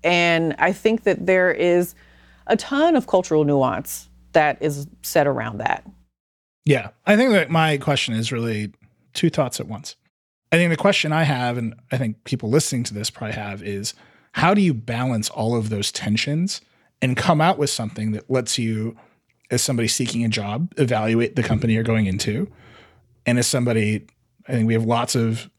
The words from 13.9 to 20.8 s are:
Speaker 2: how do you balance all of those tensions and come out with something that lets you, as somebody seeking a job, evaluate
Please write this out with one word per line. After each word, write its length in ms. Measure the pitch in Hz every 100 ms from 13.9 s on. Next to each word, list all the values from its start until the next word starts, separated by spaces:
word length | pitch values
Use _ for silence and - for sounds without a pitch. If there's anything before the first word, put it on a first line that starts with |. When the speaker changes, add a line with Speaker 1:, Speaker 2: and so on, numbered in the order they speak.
| - _ _ _
Speaker 2:
how 220 | - 165
do 80 | 208
you 100 | 185
balance 560 | 120 110 117 127 117 107
all 280 | - 110 117
of 120 | 107
those 240 | 104 101
tensions 720 | - - 107 - 151 185 - _ _ _ _
and 140 | 131 120
come 240 | - 156
out 160 | 165 156
with 100 | 143
something 440 | - 110 - 110
that 180 | 107 -
lets 280 | 131 120 -
you, 380 | 113 110 113 113 _ _ _ _ _
as 100 | 120
somebody 280 | - 123 113
seeking 360 | - 120 117
a 40 | 117
job, 440 | 110 101 110 175
evaluate 580 | -